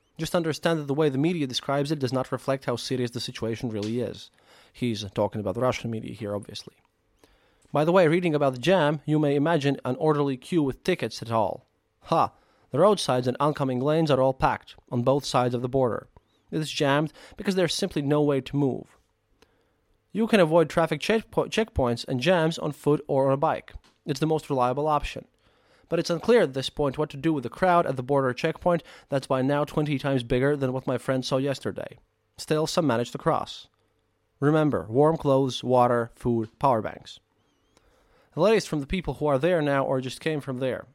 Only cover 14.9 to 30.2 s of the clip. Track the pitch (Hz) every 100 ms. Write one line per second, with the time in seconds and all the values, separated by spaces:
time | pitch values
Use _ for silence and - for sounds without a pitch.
14.9 | 123 120 143 - 135 123 120 127 135 127
15.9 | 98 - - _ _ _ 165 151 - 147
16.9 | 139 156 - - - 208 185 170 - 196
17.9 | - 139 147 147 139 127 143 139 120 -
18.9 | _ _ _ _ _ _ _ _ _ _
19.9 | _ _ 190 220 214 165 170 160 - 160
20.9 | 151 - 226 - - - - 220 - 123
21.9 | 117 - 131 135 185 160 165 160 - -
22.9 | 147 - 139 135 139 156 95 - - -
23.9 | _ - 139 156 160 - 139 123 127 151
24.9 | 147 - - - _ _ _ _ _ _
25.9 | 165 - 170 - 240 160 131 127 - 143
26.9 | 131 151 139 160 156 120 - 185 175 170
27.9 | 131 127 143 135 120 165 160 180 170 -
28.9 | - - 139 - 131 131 143 151 - 151
29.9 | 139 143 135